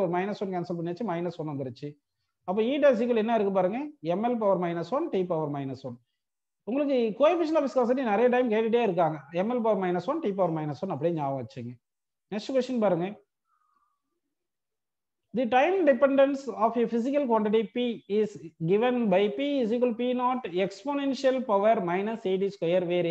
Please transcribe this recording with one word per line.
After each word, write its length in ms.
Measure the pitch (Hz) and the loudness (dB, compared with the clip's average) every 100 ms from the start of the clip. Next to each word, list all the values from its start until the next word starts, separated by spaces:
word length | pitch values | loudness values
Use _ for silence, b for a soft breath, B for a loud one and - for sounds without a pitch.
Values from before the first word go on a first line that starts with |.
ஒரு 60 | 185 | 0
மைனஸ் 260 | 175 202 202 | 0 -2 -4
ஒன் 80 | 196 | -6
கேன்சல் 240 | 185 165 175 | -6 -6 -6
பண்ணியாச்சு, 260 | 165 170 226 | -6 -6 -4
மைனஸ் 260 | 170 175 165 | -4 -6 -6
ஒன் 80 | 156 | -8
வந்துருச்சு. 360 | 135 131 120 147 147 _ _ _ _ - | -6 -8 -10 -12 -14 _ _ _ _ -4
அப்ப 100 | 196 226 | -2 0
eta 180 | 285 285 | 2 4
is 60 | 220 | 4
equal 140 | 240 233 | 2 0
என்ன 120 | 214 226 | 2 0
இருக்கு 140 | 202 190 | 2 2
பாருங்க, 200 | 180 226 294 - 156 | 0 -2 -8 -8 -4
எம் 100 | 180 233 | -2 -2
எல் 100 | 240 | 0
பவர் 200 | 208 185 | 0 0
மைனஸ் 260 | 180 170 165 269 | 0 -4 -4 -4
ஒன், 80 | 320 | -2
டி 80 | 196 180 | -2 -2
பவர் 200 | 165 147 143 | -2 -2 -4
மைனஸ் 260 | 135 131 131 | -6 -10 -12
ஒன். 80 | 120 _ _ _ _ _ _ - | -14 _ _ _ _ _ _ -6
உங்களுக்கு 280 | 269 285 262 226 190 | -2 0 2 0 2
coefficient 380 | 294 349 311 320 | 2 4 2 0
of 60 | 269 | 0
viscosity 380 | 262 226 262 240 | 0 2 0 0
நிறைய 200 | 208 247 | 2 4
டைம் 140 | 247 254 | 2 2
கேட்டுட்டே 260 | 214 226 233 226 | 0 2 2 2
இருக்காங்க, 300 | 180 165 156 - 170 | 2 0 0 -6 -4
எம் 100 | 202 | -2
எல் 80 | 247 226 | 0 0
பவர் 140 | 202 | 0
மைனஸ் 240 | 185 180 175 | 0 -2 -2
ஒன், 100 | 311 | -2
டி 80 | 226 196 | -2 0
பவர் 160 | 175 160 | 0 0
மைனஸ் 260 | 151 135 | -4 -6
ஒன் 100 | 190 | -6
அப்படியே 200 | 143 165 165 | -4 -2 -2
ஞாபகம் 220 | 139 135 | -4 -4
வச்சுங்க. 320 | 120 - 117 123 _ _ _ _ _ | -8 -12 -14 -14 _ _ _ _ _
நெக்ஸ்ட் 200 | 208 - 262 | -10 -2 -2
கொஸ்டின் 260 | 247 254 | 0 0
பாருங்க. 240 | 208 170 185 208 _ _ _ _ _ _ _ _ _ _ _ _ _ _ _ _ _ _ _ _ _ 208 | 2 2 -2 -8 _ _ _ _ _ _ _ _ _ _ _ _ _ _ _ _ _ _ _ _ _ -4
The 80 | 247 | 2
time 240 | 254 311 381 302 | 4 4 4 4
dependence 520 | 247 269 269 277 277 - 190 220 | 6 4 6 4 2 -6 0 0
of 60 | 233 | 2
a 60 | 233 | 0
physical 300 | 233 233 285 269 | 0 0 0 2
quantity 320 | 220 214 220 214 247 | 2 2 0 0 -2
P 100 | 247 190 - 208 | -4 -4 -2 0
is 120 | 208 208 160 - 165 | 0 -4 -16 -6 0
given 240 | 202 247 247 226 | 2 2 2 2
by 80 | 185 208 202 | 4 2 0
P 100 | 285 285 | -2 0
is 80 | 220 240 | 0 0
equal 160 | 247 226 | 0 0
P 80 | 247 247 | -2 0
naught 200 | 247 254 226 170 190 | 0 -2 -2 -2 -2
exponential 720 | - 277 285 277 254 269 254 240 | -4 -6 -4 -2 0 0 0 0
power 240 | 196 208 226 175 | 2 4 2 0
minus 280 | 180 208 226 190 | -2 -2 -4 -2
A 20 | 190 | -2
D 80 | 196 196 | -2 -2
square 280 | 170 185 175 | 0 0 0
where 160 | 175 175 | 0 0